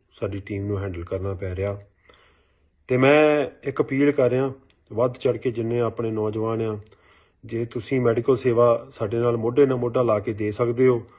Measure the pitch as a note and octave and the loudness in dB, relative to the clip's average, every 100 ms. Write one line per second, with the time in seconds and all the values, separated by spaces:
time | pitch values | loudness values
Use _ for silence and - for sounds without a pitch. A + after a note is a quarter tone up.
0 | _ - G2+ G2+ - G2+ G2+ G2 G2 E2+ | _ -10 -8 -8 -8 -6 -4 -4 -6 -8
1 | F2 F#2+ G2 F#2 F#2 F2+ G2 G2+ - _ | -8 -6 -6 -8 -8 -4 -6 -6 -14 _
2 | _ _ _ _ _ _ _ _ - B2+ | _ _ _ _ _ _ _ _ -2 2
3 | C#3 D3+ D3+ D3 C3+ - C#3+ C3+ D3 C3+ | 6 6 4 2 -2 -6 -8 -4 -2 2
4 | C#3+ C#3+ B2 B2+ C3+ C3 _ _ - G#2 | 2 4 2 2 -2 -6 _ _ -8 -2
5 | B2 A#2+ B2+ A2 C3 A#2 A2+ A#2+ A2+ A2+ | -2 0 -2 0 -4 -4 -2 -2 -2 -2
6 | A2+ A2 G#2+ A2 A2 A2+ A2+ G#2 - _ | -4 -2 -4 -2 -4 -2 -4 -6 -12 _
7 | _ _ _ _ G#2+ A2+ A#2+ A#2+ - C3 | _ _ _ _ -10 -6 -6 -8 -2 0
8 | A#2+ A2+ A#2+ B2 C3 A#2 A#2+ A#2 - - | 2 2 2 2 2 4 4 4 -2 -8
9 | G#2+ A#2 A#2+ A#2 A2+ C3 C#3 B2 B2 B2+ | -4 0 0 0 0 4 4 2 -2 0
10 | A#2 G#2+ A#2 G#2 G#2+ G2+ A#2+ A#2+ B2+ A#2+ | 2 0 -2 -4 -4 -2 -2 4 4 2
11 | - | -4